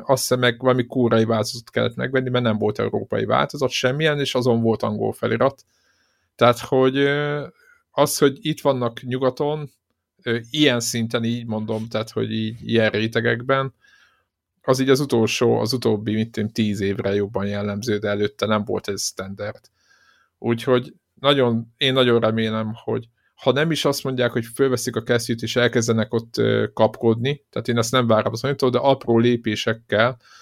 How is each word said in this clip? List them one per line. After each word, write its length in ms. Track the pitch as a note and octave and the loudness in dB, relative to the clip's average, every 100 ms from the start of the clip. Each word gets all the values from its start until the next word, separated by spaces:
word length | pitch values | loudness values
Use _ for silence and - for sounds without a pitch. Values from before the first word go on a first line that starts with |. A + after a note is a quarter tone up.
azt 180 | - C3 | -2 0
hiszem 180 | - B2+ | 0 2
meg 220 | B2 A#2+ | 2 2
valami 260 | C3 B2+ B2 | 2 2 0
kórai 380 | C3 A#2 A2+ | 0 4 4
változatot 460 | A2+ A2 G#2+ A#2+ - | 4 0 -2 -6 -6
kellett 240 | - A#2 | -2 -2
megvenni, 360 | A#2 C3 C3 B2+ | -2 -2 -2 0
mert 140 | B2 | 0
nem 140 | A#2+ G#2+ | 0 0
volt 200 | G#2+ G#2 | -2 -2
európai 460 | G#2+ G#2+ G#2+ A2+ | -4 -4 -4 -4
változat, 460 | G#2+ B2 D3 C#3+ C3 | 0 0 0 -2 -4
semmilyen, 500 | - B2+ B2+ D#3 D3 | 0 -2 0 0 0
és 140 | C3+ | -2
azon 260 | B2+ B2 A#2 | 0 2 2
volt 200 | A2+ A2 | 2 0
angol 300 | A2 G#2+ A2 | -2 -2 -4
felirat. 520 | - A2+ A2+ C3+ - _ _ _ _ _ _ _ | -2 -2 0 0 -2 _ _ _ _ _ _ _
Tehát, 240 | - B2+ A#2+ | 2 4 4
hogy, 380 | - C3 C3 C3+ | 0 2 2 2
ö, 500 | C#3+ C#3+ D3 D3 C#3 _ _ _ _ | 0 0 -2 -6 -8 _ _ _ _
az, 280 | - D3 - | 0 0 4
hogy 200 | C#3+ C3+ | 2 2
itt 200 | D#3 D3+ | -6 -4
vannak 420 | C#3+ C3 A#2+ A#2 | -2 0 -2 -6
nyugaton, 680 | B2+ B2+ C3 B2 D3 D3+ C#3+ _ _ _ _ _ | -8 -2 -2 -2 -4 -4 -8 _ _ _ _ _
ö, 160 | B2 A#2 A#2 | -4 -4 -4
ilyen 300 | D3+ D3 A#2+ | 2 2 2
szinten 440 | A#2 A#2 A2+ A#2+ | -2 -4 -2 -2
így 220 | A2+ A#2+ A#2 | -2 -4 -6
mondom, 420 | A2 G#2+ A2+ A2+ | -6 -4 -6 -6
tehát, 220 | A2 A2 | -6 -6
hogy 220 | A#2 A2+ | -6 -4
így 240 | A2 A2 A#2 A2+ | -4 -6 -8 0
ilyen 220 | A2+ A2 | 2 2
rétegekben, 840 | G#2+ A2+ A#2 A#2 A#2 B2+ C3+ C3+ _ _ _ _ _ _ _ _ _ | 2 -2 0 0 -2 0 0 -2 _ _ _ _ _ _ _ _ _
az 180 | - C3 | 0 2
így 80 | C3+ | 4
az 120 | C3 | 2
utolsó, 580 | D3 A#2 A2 - A#2 A2+ | 2 2 2 2 2 2
az 140 | A2+ | 0
utóbbi, 420 | B2+ A2+ G#2+ A2 | 0 0 0 -2
mit 160 | A2 A2+ | -2 -2
tudom, 200 | - A2 | -4 -4
tíz 300 | - G#2+ G2+ | -2 -2 0
évre 340 | G2 G2 G2 | -2 -2 -2
jobban 320 | G2+ G2+ G2 G2+ | -2 -2 -2 -4
jellemző, 520 | G2+ G#2 G2+ A2+ G#2 | -4 -4 -4 -2 -2
de 100 | G#2 | -2
előtte 380 | G#2 G#2 - G#2 | -2 -2 -2 -2
nem 180 | G#2+ | 0
volt 240 | G2+ G2 - | 0 -4 -4
ez 140 | G2 | -6
standard. 580 | - - G2 G2 G#2 - _ _ _ _ _ _ _ _ | -6 -8 -12 -8 -10 -12 _ _ _ _ _ _ _ _
Úgyhogy 560 | A#2 A#2 C3 B2+ B2+ - _ - | -4 -2 2 0 0 -18 _ -4
nagyon, 520 | C#3 C#3 A#2+ A#2 A#2 - | 0 2 2 0 -4 -4
én 160 | C3+ | 0
nagyon 280 | C3 B2 A#2 | 4 4 4
remélem, 520 | A2+ A2+ A2 A2 A2 A2 | 2 0 -2 -2 -6 -8
hogy 240 | - A#2 A2+ _ _ | -6 -6 -6 _ _
ha 180 | _ C3+ | _ 0
nem 180 | C3 D#3+ | 2 0
is 140 | D3 | 0
azt 200 | D3 C#3 | 0 -2
mondják, 260 | C3+ B2+ A#2+ | -4 0 0
hogy 140 | A#2+ A#2 | 0 -4
fölveszik 420 | - C3+ B2 - A2+ | 0 2 2 -2 -4
a 60 | |
kesztyűt 400 | A2+ A#2+ A#2 A#2 | 0 0 0 -4
és 140 | A#2 B2 | -2 0
elkezdenek 580 | A#2+ B2 A2+ A2+ G#2+ | 2 2 2 0 0
ott, 220 | A#2 A#2 - | -4 -4 -2
ö, 300 | A2+ A2 G#2+ | 0 2 0
kapkodni, 720 | - A2 - A2+ A2+ B2+ D3 _ | 2 0 2 0 2 0 -4 _
tehát 180 | - A#2 | -8 -2
én 100 | A#2+ | -2
ezt 140 | A#2 | 2
nem 140 | B2+ A#2 | 2 4
várom 260 | A2 A2 | 2 2
a 40 | A2+ | -2
Sony-tól, 340 | C3+ C#3 B2+ | -4 0 0
de 80 | A#2+ | 2
apró 400 | C3+ C3+ - A#2 | 2 2 2 4
lépésekkel, 1000 | A#2+ A#2+ A2+ G#2+ - A2+ - G#2 A#2+ B2 _ - | 4 2 -2 -4 -2 -4 -2 2 2 0 _ -20